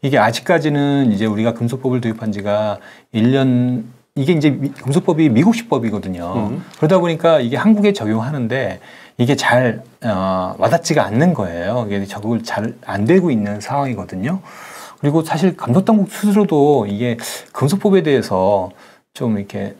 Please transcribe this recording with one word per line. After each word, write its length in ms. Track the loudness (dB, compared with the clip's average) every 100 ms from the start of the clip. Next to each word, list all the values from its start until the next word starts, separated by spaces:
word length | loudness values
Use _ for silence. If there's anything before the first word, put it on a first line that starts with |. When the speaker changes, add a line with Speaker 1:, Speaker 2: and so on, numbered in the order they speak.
Speaker 1:
이게 160 | 2 2
아직까지는 920 | 2 0 0 0 2 0 0 2 2
이제 140 | 2 0
우리가 280 | 0 -2
금소법을 460 | 0 -4 -2 -2 -2
도입한 320 | -2 -4 -6
지가 460 | -6 -2 -2 -2 -6 -12 -20 _
일 200 | 0 2
년, 540 | 4 2 2 0 -2 -6 -18 _
이게 180 | -6 0
이제 180 | 2 2
미-, 200 | 0 -4
금소법이 580 | -6 -2 -2 0 2 4
미국식 380 | 4 4 2 0
법이거든요. 800 | -2 -2 -4 -8 -8 -6 -4 -4
Speaker 2:
음. 140 | -6 -10 -2
Speaker 1:
그러다 220 | 2 2
보니까 420 | 2 0 2 2
이게 160 | 2 0
한국에 360 | 2 4 4
적용하는데 880 | 0 -2 -2 -4 -4 -4 -4 -6 -8 -16 -20 -20 -2
이게 180 | 0 2
잘, 460 | 2 2 2 -2 -10 _
어, 500 | -6 -2 -2 -2 -4 -2
와닿지가 460 | 0 0 0 0
않는 300 | 0 2 2
거예요. 500 | 0 -4 -6 -4 -4 -4
이게 180 | -6
적응을 380 | -6 -8 -4 -4
잘 320 | -4 -6 -6 -8
안 200 | -10 -4
되고 260 | 2 4 4
있는 300 | 0 -2 -6
상황이거든요. 800 | -6 -4 -4 -6 -10 -8 -4 -6 -8 -20 -20 -20 -20 -4
그리고 220 | 0 0
사실 340 | 0 0 0 0
감독당국 540 | 0 0 4 2 2
스스로도 760 | -2 0 2 2 4 4 4 2
이게 300 | -2 -2 -4 -6 -12 -14
금소법에 500 | -4 -2 0 4 4
대해서 680 | 4 2 2 0 2 2 -2 -12 -20 _ _
좀 240 | -6 -4 -2
이렇게 360 | -4 -8 -10 -12